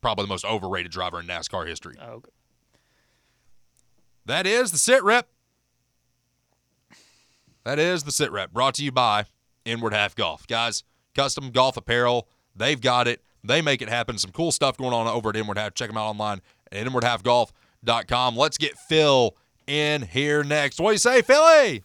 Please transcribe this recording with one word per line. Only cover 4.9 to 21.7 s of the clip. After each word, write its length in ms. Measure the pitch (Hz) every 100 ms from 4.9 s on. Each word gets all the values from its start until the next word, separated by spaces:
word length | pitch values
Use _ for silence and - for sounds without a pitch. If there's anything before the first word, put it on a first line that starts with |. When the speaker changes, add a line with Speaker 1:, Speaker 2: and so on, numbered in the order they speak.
| 254
Speaker 1:
rep. 240 | 202 233 - _ _ _ _ _ _ _ _ _ _ _ _ _ _ _ _ - _ _ _ _ _ _
That 160 | - 147
is 240 | 165 180
the 80 | 143
sit 200 | - 151
rep, 200 | 98 90
brought 220 | 87 131 131
to 80 |
you 80 | 143
by 340 | 127 120 104 104 _ _ _ -
Inward 280 | 117 113
Half 220 | 104 104 -
Golf. 300 | 87 73 -
Guys, 360 | 117 117 107 - _ _ -
custom 360 | 139 139 135
golf 260 | 120 131 127
apparel, 500 | - 120 123 120 - _ _ -
they've 240 | 120 147
got 280 | 127 123 120
it. 140 | 117 _ _
They 180 | 101 143
make 200 | 156 131
it 80 | 110
happen. 280 | 117 117 110
Some 140 | 101
cool 200 | - 165
stuff 260 | - 170 -
going 160 | 131
on 140 | 120 113
over 220 | 120 110
at 60 | 107
Inward 220 | 107 101
Half. 160 | 107
Check 160 | - 117
'em 80 | 110
out 100 | 107
online 320 | 104 107 101 _ _ _
at 140 | 98 120
inward 180 | 127
half 200 | 120 117
golf 280 | 110 120 113 _ _ _
dot 240 | 113 117 -
com. 280 | 123 127 117
Let's 220 | 151 -
get 200 | 151 -
Phil 580 | - 156 151 135 117 - _ _ -
in 340 | 147 151 151
here 400 | 110 98 147 147
next. 360 | 143 151 143 -
What 100 | 185
do 40 |
you 60 | 214
say, 220 | 240 254
Philly? 600 | - 277 320 311 247